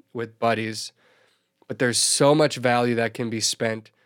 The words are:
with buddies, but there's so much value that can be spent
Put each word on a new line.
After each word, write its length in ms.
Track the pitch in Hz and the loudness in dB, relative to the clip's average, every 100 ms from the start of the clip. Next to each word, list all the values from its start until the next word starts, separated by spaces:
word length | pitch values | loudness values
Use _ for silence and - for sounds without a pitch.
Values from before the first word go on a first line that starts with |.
| _ | _
with 240 | 123 113 113 | -12 -12 -2
buddies, 540 | 117 110 110 110 - - _ _ _ _ _ _ - | 0 0 -2 -8 -12 -16 _ _ _ _ _ _ -12
but 120 | 113 | -2
there's 180 | 123 113 | 0 2
so 380 | - - 143 151 | 0 4 4 6
much 220 | 147 127 | 2 2
value 360 | 123 120 120 117 | 0 2 2 0
that 180 | 117 | -2
can 160 | 113 117 | -4 -6
be 100 | 113 | -4
spent 500 | - - 117 110 - _ | -4 -2 -4 -6 -12 _